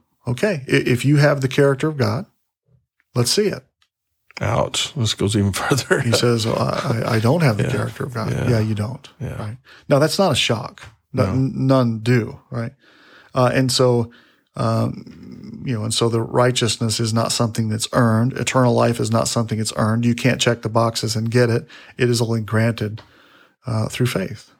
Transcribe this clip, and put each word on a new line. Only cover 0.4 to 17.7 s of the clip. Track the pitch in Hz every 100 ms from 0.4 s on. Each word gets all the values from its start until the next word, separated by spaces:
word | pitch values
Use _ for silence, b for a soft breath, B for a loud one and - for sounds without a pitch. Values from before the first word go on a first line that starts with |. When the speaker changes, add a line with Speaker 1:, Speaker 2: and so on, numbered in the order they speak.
| 208 160 127
Speaker 1:
i-, |
if | 139 - 120 135
you | 147
have | 143 143
the | 127
character | 143 139 131 156
of | 147
God, | 113 127 208 _ _ _ _ _ _ _ _
let's | 120 120
see | - 208
it. | - - _ _ _ _ _ _ -
Speaker 2:
Ouch. | 107 117 - - -
This | 143 107
goes | - 98 107
even | 98
<laughs> | 95
further. | - 143 - 180
Speaker 1:
He | 123
says, | 113 120 117 107
"Oh, |
I, | - - - - 113 -
I, | 110
I |
don't | 117 175
have | 147 101
the |
Speaker 2:
Yeah. | -
Speaker 1:
character | - 117 -
of | -
God." | 120 110
Speaker 2:
Yeah. | 123 -
Speaker 1:
Yeah, | 113
you | 110
don't. | 107 107 127 - _
Speaker 2:
Yeah. | 123 -
Speaker 1:
Right? | 104 123 B B B
Now, | 139
that's | 151 -
not | 190
a | 127
shock. | - 107 - - - _ _
No, | - 98
Speaker 2:
No. |
Speaker 1:
n-, | 131 135
none | 131 131 131 120 113
do, | 110 123 107 - _
right? | 120 117 - b b b b b
Uh, | 131 123
and | 135 131
so, | - 127 120 120 b b b b
um, | - 117 113 117 - - - - - - -
you | 143 110
know, |
and | 107
so | - 117
the | 113
righteousness | 113 127 123 123 113 - 117 107
is | 113
not | 113 110
something | - 117 113
that's | 110